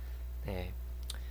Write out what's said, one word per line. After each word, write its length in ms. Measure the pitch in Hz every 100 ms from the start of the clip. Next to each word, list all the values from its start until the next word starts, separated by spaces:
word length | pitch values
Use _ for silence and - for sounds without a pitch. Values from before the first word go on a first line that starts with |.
| - - - - -
네. 260 | 92 92 - - - - - -